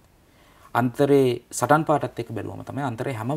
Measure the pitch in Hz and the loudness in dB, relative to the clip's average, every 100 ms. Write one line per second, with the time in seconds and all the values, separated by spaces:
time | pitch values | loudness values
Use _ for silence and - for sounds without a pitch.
0 | _ _ _ _ _ _ - 117 127 123 | _ _ _ _ _ _ -6 0 0 2
1 | 139 139 131 120 - - - 151 160 147 | 4 4 4 0 -6 -2 2 4 4 0
2 | 131 - - 107 101 101 107 117 139 110 | -2 -8 -8 -8 -8 -10 -10 -8 -6 -6
3 | 139 113 113 | -6 -6 -4